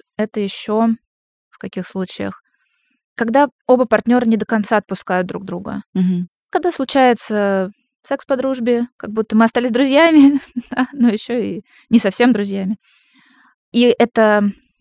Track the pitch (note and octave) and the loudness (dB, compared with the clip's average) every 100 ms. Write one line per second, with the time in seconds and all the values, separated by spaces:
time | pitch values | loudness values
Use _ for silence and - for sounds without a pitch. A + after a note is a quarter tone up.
0 | _ - G#3+ A3 G3 - - G#3+ A3+ A3+ | _ -8 -6 -4 -6 -8 -4 -2 0 -2
1 | _ _ _ _ _ _ F#3+ - F3+ F#3+ | _ _ _ _ _ _ -12 -10 -10 -8
2 | F#3 - G3 - _ _ _ _ _ _ | -8 -8 -10 -12 _ _ _ _ _ _
3 | _ - A#3 B3 C#4+ _ - B3+ B3+ G#3+ | _ -6 -2 2 0 _ 0 2 2 0
4 | - B3 A#3 A3 G3 A3 G3+ G#3+ - F#3+ | 2 0 2 -2 -2 -4 0 -2 -2 -10
5 | - F#3 F#3 F#3 F#3+ F3+ F#3+ - - F#3 | -4 -4 -4 -8 -10 -12 -10 -12 -8 -2
6 | F#3 F3+ F3+ _ _ E4 F4 - C4 C#4 | 0 -2 -6 _ _ -4 -2 -4 -2 2
7 | B3+ A#3 - G#3+ G3+ F#3+ F#3 - _ _ | 2 2 -2 -2 -2 -2 -4 -10 _ _
8 | - C#4 - C4 C4+ C4 A#3 A#3+ A#3+ _ | -10 -8 -6 -4 -4 -2 -2 -2 -2 _
9 | G#3+ G#3+ G#3+ G#3+ A3+ A#3+ A#3+ A#3 C#4 C#4 | -10 -6 0 2 2 2 -2 0 2 4
10 | E4 D#4 C#4 C#4+ - B3 - - B3+ C#4+ | 6 8 6 4 -4 -12 -10 -6 -6 0
11 | A#3+ G#3+ - A#3+ G3+ F3+ - _ - A#3 | 0 0 -4 -6 -4 -8 -14 _ 0 2
12 | G3+ - B3 G#3+ G3+ G3 F#3+ G#3+ _ _ | 2 2 2 2 -2 -6 -6 -8 _ _
13 | _ _ _ _ _ _ _ A#3 A#3+ - | _ _ _ _ _ _ _ 2 4 4
14 | A#3 - A3 G#3 G#3 F#3+ _ _ | 2 2 2 2 0 -4 _ _